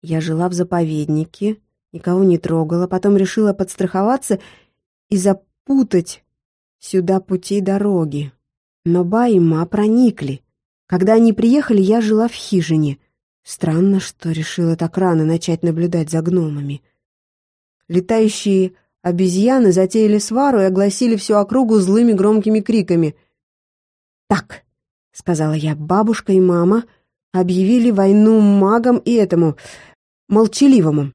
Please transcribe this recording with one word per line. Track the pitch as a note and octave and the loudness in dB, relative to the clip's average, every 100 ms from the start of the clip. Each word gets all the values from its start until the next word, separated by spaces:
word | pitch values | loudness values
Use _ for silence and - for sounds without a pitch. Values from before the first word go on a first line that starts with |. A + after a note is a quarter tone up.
я | E3 D#3+ | -4 -6
жила | D#3+ D#3+ F3+ | -4 -2 -2
в | |
заповеднике, | F3 F3+ F3 E3 D#3 D3 D3+ D#3 - G3+ G#3+ _ _ _ | -2 -4 -2 -2 -4 -4 -4 -4 -6 -6 -6 _ _ _
никого | E3+ F3+ F3+ | -12 -4 2
не | F#3+ E3+ | 2 2
трогала, | E3 E3 D#3 E3+ F3+ | 0 -2 -2 -2 -2
потом | F#3 G3+ G3+ | -2 0 2
решила | F#3+ - G#3+ | 0 0 -2
подстраховаться | G3 F#3+ - F#3 F#3 G3+ C4 - F#3+ - - _ _ _ _ _ | -2 -6 -4 -4 -2 -2 -2 -2 -6 -6 -20 _ _ _ _ _
и | G3+ | -2
запутать | F#3+ F#3+ _ _ - C#4 A#3+ F#3 E3 - _ _ _ _ _ _ | 0 -2 _ _ -2 0 0 -2 -4 -14 _ _ _ _ _ _
сюда | - F#3+ F3 F#3+ | -6 -4 0 -2
пути | F#3+ F#3 F#3 G3+ | -2 -8 -4 -4
дороги. | F#3+ G3 G#3 F#3+ D#3+ C#3+ C#3+ _ _ _ _ _ | -2 -2 0 -2 -2 -6 -10 _ _ _ _ _
Но | - F3 | -2 0
Ба | F3 G#3+ A#3+ | 0 0 2
и | G3+ | 2
Ма | E3+ D#3 | 2 0
проникли. | E3+ G3+ G#3 A3+ B3+ - C#3+ C3+ _ _ _ _ _ | -2 -2 0 2 2 0 -8 -10 _ _ _ _ _
Когда | F3 F#3 | -2 2
они | A3 A#3 | 4 4
приехали, | G3+ A3+ C#4 C#4+ G#3+ | 2 2 2 2 0
я | F#3+ A3+ | 2 0
жила | G#3+ G#3+ A#3 | 0 0 -2
в | |
хижине. | - - F#3+ D#3+ D#3+ D3+ C#3 _ _ _ _ | -6 -4 -4 0 -2 -2 -4 _ _ _ _
Странно, | - - E3 D#3+ F#3+ G3 | -20 -8 -4 0 2 0
что | - - E3 | -4 -12 -8
решила | D#3+ D#3 - E3+ E3 | -6 -6 -4 -4 -2
так | E3 - | -4 -2
рано | F#3 E3 | 0 0
начать | D#3 E3 - E3 | 0 -2 -2 -4
наблюдать | F3 D#3+ E3+ F3 D#3 | -2 -2 -2 -2 -4
за | E3 | -4
гномами. | D#3+ F3+ D#3+ D3 C#3+ C#3+ _ _ _ _ _ _ _ _ _ _ _ | -2 -2 -2 -6 -10 -12 _ _ _ _ _ _ _ _ _ _ _
Летающие | F3 F3+ A3+ A3 - G#3 F#3+ F#3 _ _ _ | -4 -2 0 0 0 -2 0 0 _ _ _
обезьяны | F3+ F3 F#3 F3+ A3 C4 A3 | -6 -2 0 0 0 2 4
затеяли | F3+ F#3 A3 G#3+ G#3 | 4 2 2 2 0
свару | G#3 A3+ C#4+ A#3+ | -2 -2 0 2
и | |
огласили | F#3+ F#3 G3+ G3 B3 A3 | 0 2 -2 0 -2 -2
всю | - G#3+ | 0 0
округу | G3+ A#3+ B3 A3 | 0 0 2 2
злыми | F#3 G#3 A#3+ | 2 2 2
громкими | G3+ G3+ A3 G#3 A3 | 2 2 2 0 -2
криками. | G#3 A3+ F3 E3+ D#3+ - _ _ _ _ _ _ _ _ _ _ _ | 0 -2 0 0 0 -4 _ _ _ _ _ _ _ _ _ _ _
«Так», — | F#3+ - - _ _ _ _ _ | -6 -6 -20 _ _ _ _ _
сказала | - - E3 D#3 | -16 -6 -4 -2
я, — | D#3 D3+ D3+ | -2 -4 -6
«бабушка | D3+ F#3 G#3+ A3 - | -4 -2 0 -2 0
и | F#3+ | 2
мама | F#3 F3 F3 G#3+ A#3 _ _ _ _ | 2 2 2 0 -2 _ _ _ _
объявили | F#3 F3+ F3+ F#3+ B3 A#3 | -4 -2 0 2 2 2
войну | G3 G3 G3+ G#3+ A3 | 2 4 4 4 4
магам | G#3 G3+ G3 A3+ A#3+ B3 | 4 4 2 2 2 0
и | - | 0
этому, | A#3 F#3+ F3 E3 D3 - - - _ _ _ _ | 0 0 2 0 -2 -14 -20 -20 _ _ _ _
молчаливому. | G3+ A3 A3 C#4+ C4 D#3+ D3+ C#3 | 2 2 2 4 4 4 0 -4